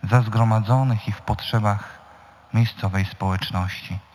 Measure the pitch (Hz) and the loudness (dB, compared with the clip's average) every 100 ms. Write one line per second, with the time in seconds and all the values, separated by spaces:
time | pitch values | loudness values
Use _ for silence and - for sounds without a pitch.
0 | 101 123 110 107 113 110 104 127 131 113 | 4 2 2 2 4 4 4 2 2 0
1 | - 104 - - - 113 104 101 - - | -2 -8 -4 -4 -2 0 0 -2 -6 -18
2 | - - - - - 113 117 - 98 95 | -20 -20 -20 -20 -4 2 2 0 -2 0
3 | 92 - 95 92 - 92 92 - - 98 | -2 -2 -2 -2 -2 -2 -2 -6 -10 -10
4 | - | -10